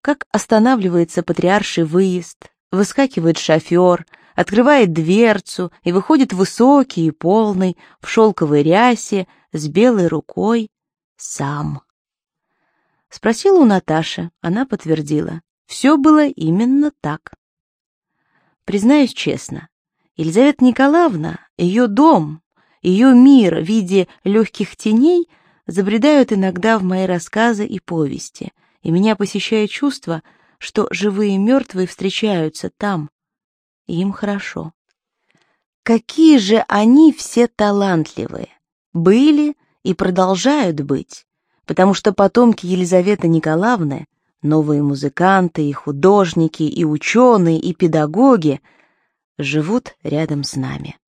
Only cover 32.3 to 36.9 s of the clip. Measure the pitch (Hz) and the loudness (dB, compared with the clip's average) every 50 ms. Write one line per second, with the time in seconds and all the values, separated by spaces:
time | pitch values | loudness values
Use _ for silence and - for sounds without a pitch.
32.3 | 202 175 156 156 - - - 180 _ _ - 208 196 165 147 147 _ _ _ _ | -2 -2 -4 -6 -8 -10 -14 -14 _ _ -6 -6 -4 -6 -8 -10 _ _ _ _
33.3 | _ _ _ _ _ _ _ _ _ _ _ - 180 165 185 196 196 - - 208 | _ _ _ _ _ _ _ _ _ _ _ -8 -6 -4 -4 -4 -4 -6 -6 -6
34.3 | 202 196 196 - - 170 160 160 _ _ _ _ _ _ _ _ _ _ _ _ | -6 -6 -8 -10 -12 -12 -14 -14 _ _ _ _ _ _ _ _ _ _ _ _
35.3 | _ _ _ _ _ _ _ _ _ _ _ - 233 226 _ - - - 320 320 | _ _ _ _ _ _ _ _ _ _ _ -2 -2 -2 _ -6 0 4 6 6
36.3 | 302 262 196 185 214 226 - _ - 202 214 226 | 6 6 4 2 0 0 0 _ -2 0 2 4